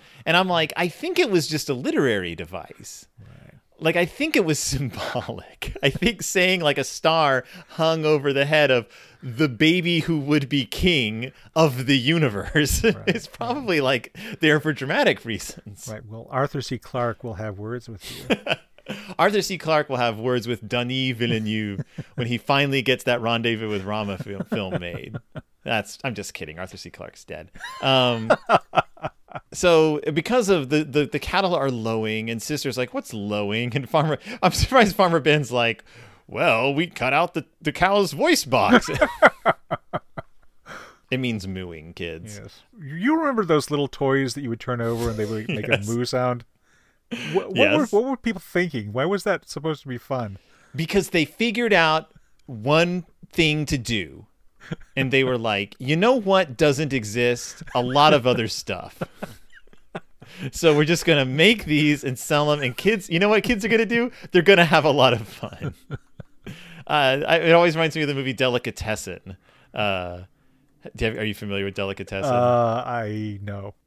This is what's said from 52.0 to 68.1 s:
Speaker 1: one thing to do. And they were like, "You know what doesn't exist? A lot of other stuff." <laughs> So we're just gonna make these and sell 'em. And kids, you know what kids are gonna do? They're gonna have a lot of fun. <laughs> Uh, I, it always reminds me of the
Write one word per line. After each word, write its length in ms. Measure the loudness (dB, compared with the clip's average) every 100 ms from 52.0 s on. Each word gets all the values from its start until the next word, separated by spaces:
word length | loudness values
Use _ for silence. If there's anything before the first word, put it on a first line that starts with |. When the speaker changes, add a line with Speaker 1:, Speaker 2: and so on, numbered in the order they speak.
| -2 _ _ _
Speaker 1:
one 600 | -16 -6 2 4 4 -2 -6 _ -10
thing 320 | 0 2 2 -2
to 120 | -4
do. 480 | -2 -4 -4 -12 -20 _ -20 _ -14 -14 -10
And 160 | -4 2
they 140 | 2
were 140 | 2 0
like, 360 | 0 -2 -2 -6
"You 180 | -2 2
know 160 | 4
what 460 | 2 4 2 2 2
doesn't 340 | 2 2 0
exist? 680 | -2 -4 0 0 0 -6 -14 -4
A 60 | -2
lot 320 | 2 6 6
of 140 | 6 4
other 220 | 0 0
stuff." 540 | -6 -8 -10 -10 -12 -12 -12
<laughs> 120 | -16 -16 -20 -20 -20 -20 -16 -18 -16 -20 -20 -12 -12
So 240 | 2 4 6
we're 80 |
just 200 | 4 2 2
gonna 180 | 2
make 400 | 2 4 6 6
these 400 | 2 2 4 2
and 120 | -2 -6
sell 340 | 0 2 2
'em. 80 | 2
And 160 | -2 -2
kids, 320 | 0 0 0
you 80 | 0
know 120 | 4
what 120 | 2
kids 220 | 2 -2
are 40 | 2
gonna 180 | 2 2
do? 260 | 0 -2 -6 0
They're 120 | 2
gonna 220 | 8 8 8
have 180 | 6
a 60 | 4
lot 240 | 6 4
of 120 | 4 -4
fun. 460 | -12 -12 -10 -10 -12 -14
<laughs> 100 | -14 _ -20 -20 -20 -18 -18 -18 -16 -2
Uh, 340 | 2 2 2 2
I, 80 | 2
it 120 | 6
always 220 | 6 6 4
reminds 200 | 0 0
me 40 |
of 60 |
the 60 | -2